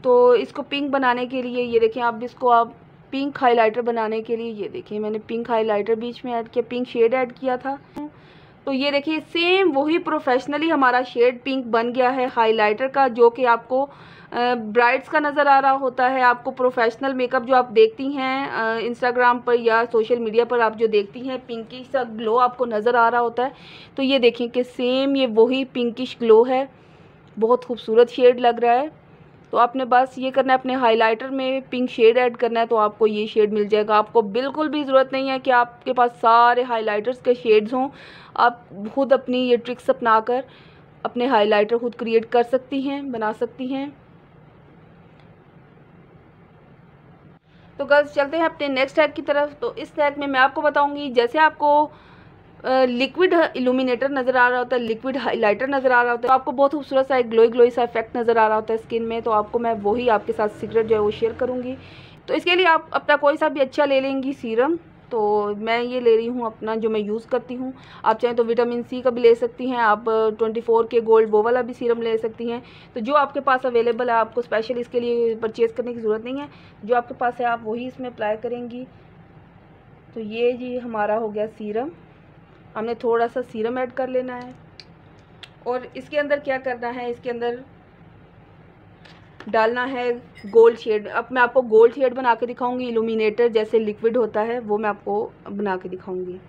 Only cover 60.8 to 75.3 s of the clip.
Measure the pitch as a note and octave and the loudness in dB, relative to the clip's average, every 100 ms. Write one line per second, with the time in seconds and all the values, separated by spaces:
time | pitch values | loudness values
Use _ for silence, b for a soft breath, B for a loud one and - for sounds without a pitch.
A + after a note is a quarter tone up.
60.8 | A3 A3 G#3 - A3+ A#3 B3 B3+ B3 C4 | 0 0 0 -2 -4 -4 -6 -6 -8 -12
61.8 | B B B B - D#4 F4 F4+ F4+ D#4+ | B B B B -6 -4 0 2 4 2
62.8 | - - - C#4+ C#4+ D4+ D#4 C#4 C4 - | 0 -6 0 2 2 2 -2 0 -2 0
63.8 | C#4+ C4+ C4+ C4+ C4 C#4+ A#3 A3 C#4 E4+ | 2 2 0 -4 -6 -8 -4 0 0 -2
64.8 | - - - A#3 G#3 G#3 G#3 G#3 A3 A#3 | -8 -20 -8 -2 0 0 -2 -6 -2 -2
65.8 | A#3+ B3+ A#3+ A3+ A#3 B3 A3+ A3+ A3 A3+ | -2 0 2 2 0 -4 -6 -6 -6 -4
66.8 | A3 A3 G3+ A3 A3+ B3 A#3+ B3 C4 C4 | -2 -2 -4 -6 -4 -6 -6 -10 -10 -12
67.8 | B B - A3 A#3+ A#3+ A3+ A#3 A#3+ A#3+ | B B -2 0 0 0 0 0 0 -2
68.8 | A#3 B3+ B3 A#3+ A#3 A#3 A#3+ - B3+ B3 | -6 -4 -4 2 4 4 0 -6 -6 0
69.8 | A3+ G#3+ A3+ A3 A3 G#3+ A3+ A3 A3 A3+ | 0 0 0 0 0 0 -4 -4 0 0
70.8 | A3+ A#3+ A3 A3 A3 G#3 A3+ B3+ A#3+ B3 | 2 -2 4 4 6 2 2 0 -2 -6
71.8 | A#3+ A#3 A3+ A3 A3+ A3 A#3 A#3+ B3 B | -4 -2 -2 -2 -4 -8 -8 -8 -12 B
72.8 | B B3+ A3 D4 C#4 C#4+ C4+ B3+ B3+ A#3+ | B -10 0 0 0 -2 0 0 0 0
73.8 | A#3 A#3 B3 A3+ A3 A#3+ A#3 A3 A3+ B3 | 0 -2 0 0 0 -4 -4 -4 -4 -6
74.8 | A#3+ B3 A#3+ A#3+ A#3 | -4 -4 -2 0 0